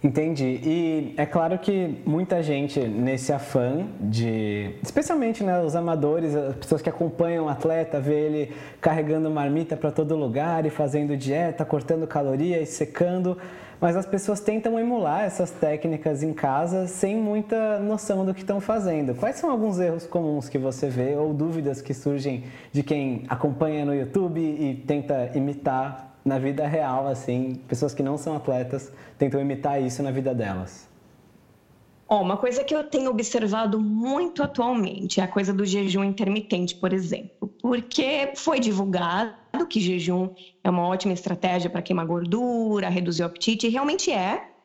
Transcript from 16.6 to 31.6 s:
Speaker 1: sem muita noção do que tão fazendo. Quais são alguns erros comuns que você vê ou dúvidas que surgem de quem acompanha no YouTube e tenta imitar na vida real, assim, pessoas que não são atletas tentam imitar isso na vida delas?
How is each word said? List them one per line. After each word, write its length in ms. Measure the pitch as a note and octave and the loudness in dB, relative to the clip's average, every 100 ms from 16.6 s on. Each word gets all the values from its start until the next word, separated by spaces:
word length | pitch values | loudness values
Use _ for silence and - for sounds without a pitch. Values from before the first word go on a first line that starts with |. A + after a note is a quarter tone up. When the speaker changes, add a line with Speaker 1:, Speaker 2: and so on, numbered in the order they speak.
| E3+ F#3 F#3 | 2 0 -2
Speaker 1:
sem 280 | F#3 G3 G#3+ | 0 0 2
muita 640 | G#3+ G#3+ G#3 A3+ A3 G#3 | 0 0 0 0 2 0
noção 460 | G3+ G#3+ - F#3+ F#3+ | 0 -2 0 0 2
do 80 | |
que 100 | F#3+ | -2
tão 160 | F#3+ G3+ | -2 -2
fazendo. 540 | G3 A3 F#3+ D#3 C#3 | 0 0 2 2 0
Quais 220 | B2 G#3 - | 0 0 0
são 140 | E4 | 0
alguns 280 | B3 A3 F3+ | 2 2 2
erros 260 | F3 E3 | 2 0
comuns 440 | E3 F3 D#3+ D3 C3 | -2 0 0 0 -2
que 100 | C#3 | -2
você 300 | C3 B2+ C#3+ | -2 0 -2
vê 260 | B2+ B2+ | 0 0
ou 180 | D3 D#3 | 2 0
dúvidas 480 | C#3+ D#3+ E3 C#3+ C3 | 0 0 0 -2 -4
que 140 | - | -6
surgem 480 | C3+ D3 C#3+ C#3 B2 B2 - - | -2 0 0 -2 -4 -8 -14 -4
de 100 | C#3+ | -2
quem 400 | C#3+ D3+ C3+ A#2+ - | 2 0 0 -2 -4
acompanha 560 | B2 D3+ C3 D#3 D3+ | 0 0 2 0 0
no 100 | C#3+ | 0
YouTube 460 | C#3+ B2 F#3+ F3+ D#3+ | 0 0 0 0 0
e 340 | D#3+ D3+ D3 B2+ | -2 0 -2 -2
tenta 460 | B2+ D3 C#3 C#3 B2 C#3 | -2 -2 0 0 0 0
imitar 760 | C#3 C#3+ C#3+ C3 C#3 C3+ - - | -2 0 0 0 -2 -6 -16 -4
na 140 | C3+ C3+ | 0 2
vida 260 | C3+ C#3 D3+ | 0 0 0
real, 400 | D#3+ C#3+ B2+ C#3 | 0 0 0 0
assim, 480 | B2+ B2+ B2 C3 B2+ - | -2 -2 -2 -2 -4 -4
pessoas 260 | A#2+ D3 | -2 0
que 100 | - | 0
não 140 | C3+ D3 | -2 -2
são 200 | D#3+ D3+ | -4 -4
atletas 560 | - B2+ B2 C3+ - - - - | 0 -2 -2 -6 -8 -20 -20 0
tentam 220 | C#3+ C#3 | 2 2
imitar 420 | C#3 C3+ C#3+ C#3+ | 0 0 0 0
isso 200 | B2+ B2 | 0 -2
na 80 | C#3+ | -2
vida 200 | C3 C3 | 0 0
delas? 560 | B2 G#2 F#2+ F#2 - - - - - - - - - | 0 -2 -2 -6 -12 -20 -20 -20 -20 -20 -20 -20 -20